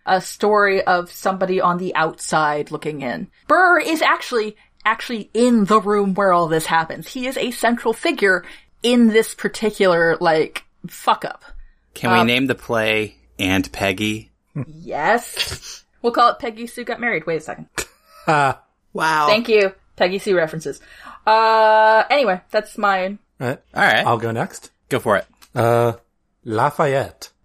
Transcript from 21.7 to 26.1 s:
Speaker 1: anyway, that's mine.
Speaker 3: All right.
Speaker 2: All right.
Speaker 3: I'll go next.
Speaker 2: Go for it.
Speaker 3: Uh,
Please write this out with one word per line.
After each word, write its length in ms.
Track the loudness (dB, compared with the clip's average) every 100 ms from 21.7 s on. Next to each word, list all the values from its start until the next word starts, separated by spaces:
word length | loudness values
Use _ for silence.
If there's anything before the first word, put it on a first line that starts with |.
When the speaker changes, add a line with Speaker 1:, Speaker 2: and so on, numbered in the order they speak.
| 6 6 4 4
Speaker 1:
anyway, 300 | 2 2 -2 -2
that's 260 | -4 -4 -2
mine. 440 | 0 0 -2 -8 _ -8
Speaker 3:
All 60 | -6
right. 100 | -6 _
Speaker 2:
All 80 | 0
right. 220 | 2 2 2
Speaker 3:
I'll 120 | 0
go 140 | -2
next. 400 | -4 -6 -10 -20 _ -6
Speaker 2:
Go 100 | -4
for 180 | 0 0
it. 100 | -2 _ -10
Speaker 3:
Uh, 380 | -2 2 4 2 -2 _